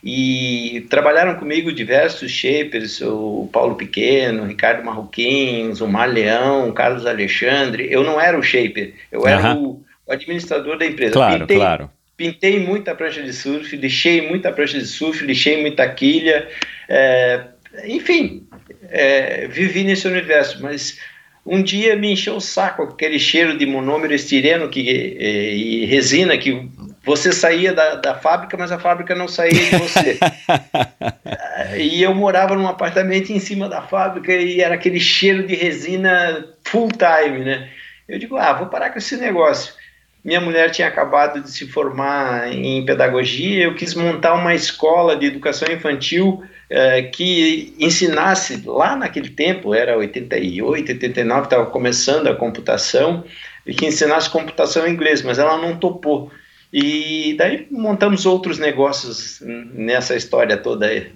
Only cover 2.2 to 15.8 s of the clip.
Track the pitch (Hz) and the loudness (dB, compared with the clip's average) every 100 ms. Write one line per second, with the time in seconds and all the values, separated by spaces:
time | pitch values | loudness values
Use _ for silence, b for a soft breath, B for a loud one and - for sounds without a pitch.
2.2 | 127 - 127 147 147 117 107 - 113 107 | -8 -2 0 0 0 -4 -6 -6 -4 -4
3.2 | 107 107 98 120 123 113 101 - 113 135 | -4 -4 -2 2 2 0 -6 -2 2 4
4.2 | 127 110 101 104 113 113 117 110 104 - | 2 -2 -4 0 0 0 -2 -8 -10 -4
5.2 | 120 139 131 117 113 98 110 101 123 117 | 0 0 0 -2 -4 -4 -2 0 2 2
6.2 | 107 113 131 139 120 110 123 123 117 110 | 2 2 2 2 0 2 0 2 -2 -2
7.2 | 101 - 123 139 131 110 127 135 143 156 | -2 0 2 2 0 -2 -2 0 2 2
8.2 | 170 165 131 127 110 104 98 B B 117 | 2 2 2 2 0 -2 -10 B B 0
9.2 | 123 98 107 143 139 - b b - 139 | 2 4 2 0 -2 -8 b b -8 -6
10.2 | 151 170 - 151 135 156 160 - 120 120 | -4 -8 -4 -4 -4 -4 -4 0 2 4
11.2 | 120 87 82 101 95 78 76 _ _ _ | 4 2 2 4 4 0 -6 _ _ _
12.2 | 170 165 196 202 180 202 202 160 160 151 | -8 -2 2 2 0 -2 -4 -6 -6 -6
13.2 | 139 - 139 147 151 143 135 131 170 170 | -10 -8 -6 -6 -6 -6 -2 0 2 2
14.2 | 156 180 180 - 147 143 120 - 156 156 | 0 -2 -2 -2 -2 -2 -8 -6 -4 -4
15.2 | 143 131 147 156 151 147 | -2 2 2 2 0 2